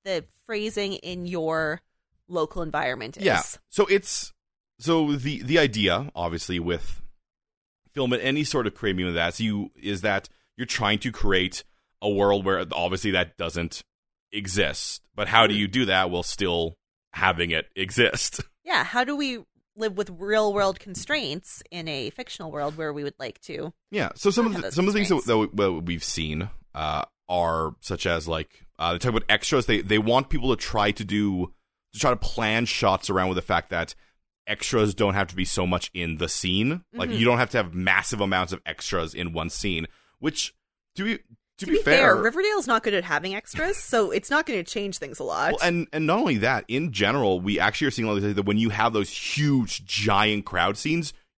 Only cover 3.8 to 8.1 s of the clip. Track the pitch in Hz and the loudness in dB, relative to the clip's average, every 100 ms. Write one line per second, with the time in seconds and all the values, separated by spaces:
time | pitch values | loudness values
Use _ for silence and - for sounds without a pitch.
3.8 | 196 196 - - - - _ _ _ - | 4 2 0 -4 -6 -12 _ _ _ -6
4.8 | 123 165 151 143 139 147 123 165 143 107 | 0 2 2 0 -4 -6 2 4 4 4
5.8 | 95 87 143 - 85 82 - 90 85 85 | 2 2 -2 -4 -4 -4 -4 -2 -2 -2
6.8 | - - - - _ _ _ _ _ _ | -2 -4 -8 -14 _ _ _ _ _ _
7.8 | _ 143 123 | _ -4 0